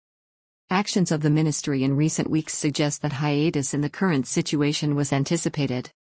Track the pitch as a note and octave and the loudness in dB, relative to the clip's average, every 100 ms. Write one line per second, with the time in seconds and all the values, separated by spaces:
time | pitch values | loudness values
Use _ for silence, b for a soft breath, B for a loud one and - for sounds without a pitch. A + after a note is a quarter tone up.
0 | _ _ _ _ _ _ - F#3 G#3 G#3 | _ _ _ _ _ _ -2 -2 0 0
1 | F3 D#3 D3+ D3+ D#3 D3 - C#3 C3+ C#3 | 2 2 2 2 2 0 -2 0 2 2
2 | D#3 - - D#3 D#3 - D#3 C#3 D3 - | 2 0 -2 -2 -2 -2 0 0 0 -2
3 | D3+ C3+ D3+ C#3+ D#3 D#3 C3 C#3+ C#3+ - | -4 -2 0 2 2 0 -2 -2 -2 0
4 | F#3+ D3 B2 - E3+ D3+ C#3+ D3 D3 C#3+ | 0 0 0 -2 0 0 0 0 0 0
5 | C#3+ C#3 C#3 E3+ E3 D#3 C#3 B2 B2+ _ | 0 0 0 0 -2 -2 -2 -4 -8 _